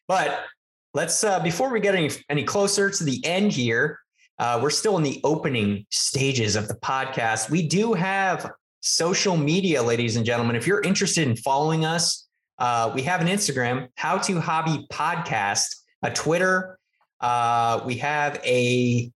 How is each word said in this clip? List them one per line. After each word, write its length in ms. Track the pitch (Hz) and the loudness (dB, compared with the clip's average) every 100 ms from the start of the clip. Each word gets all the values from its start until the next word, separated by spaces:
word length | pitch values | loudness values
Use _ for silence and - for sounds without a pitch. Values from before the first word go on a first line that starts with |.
| - | -2
but 340 | 185 151 - - - _ _ _ | 0 0 -4 -10 -18 _ _ _
let's, 300 | 139 165 - | -4 -2 0
uh, 160 | 208 185 | 0 0
before 300 | 165 170 262 | 0 0 0
we 80 | 226 | 0
get 160 | 196 190 | 2 2
any, 160 | 143 - - | 0 -4 -4
any 140 | 147 | -4
closer 460 | 113 202 196 - 196 | 0 0 2 2 0
to 120 | 196 | 0
the 220 | 151 123 156 | -2 -2 -2
end 260 | 180 208 | 2 2
here, 460 | 131 120 117 151 - _ _ _ - | 2 2 2 0 -2 _ _ _ -4
uh, 220 | 120 120 | 0 2
we're 80 | 143 | 0
still 260 | 147 220 185 | 0 2 2
in 60 | |
the 160 | 143 107 | 0 0
opening 600 | 135 156 160 120 101 98 - | 0 0 0 0 0 -2 -4
stages 680 | - - 135 135 123 107 104 | -4 -2 0 0 2 0 0
of 120 | 104 | -4
the 80 | - | -6
podcast. 760 | - 135 131 - 113 110 - | -4 -4 -4 -2 0 0 0
We 180 | 165 156 | 0 2
do 260 | 185 226 175 | 0 2 0
have 560 | 190 196 190 165 - - _ _ | 0 0 0 -2 -6 -14 _ _
social 540 | - - 170 185 202 170 | -2 0 2 2 2 2
media, 460 | 143 180 190 143 | 2 2 2 2
ladies 340 | 117 117 117 117 | 2 2 0 0
and 80 | 113 | 0
gentlemen. 300 | 120 117 117 | 0 0 0
If 120 | 156 | 0
you're 140 | 202 | 0
interested 440 | 190 190 196 180 139 | 0 0 0 0 0
in 80 | 113 | 0
following 480 | 135 139 156 160 160 | 0 0 2 0 0
us, 420 | 170 - - - _ _ - | 0 -2 -4 -10 _ _ -4
uh, 320 | 123 117 113 | 0 2 0
we 80 | 127 | 0
have 180 | 135 180 | -2 0
an 80 | 170 | 2
Instagram, 600 | 202 - 127 120 131 - - | 0 0 0 0 -2 -6 -6
How 240 | 160 190 | -2 0
to 200 | 202 175 | 0 -2
Hobby 460 | 170 160 160 147 - | 0 0 0 -2 -6
Podcast, 840 | - 156 170 - 113 101 98 - - _ _ | -4 -2 -2 -4 -2 0 0 -2 -6 _ _
a 80 | 120 | -6
Twitter. 680 | - 151 175 185 185 185 - _ _ _ _ | -2 0 2 2 0 -2 -12 _ _ _ _
Uh, 600 | 123 120 117 120 117 110 | 0 2 2 2 2 0
we 120 | 123 120 | -2 -4
have 440 | 147 151 147 - 127 | -2 0 -2 -2 0
a, 680 | 127 123 123 123 120 120 | 2 4 2 4 2 -2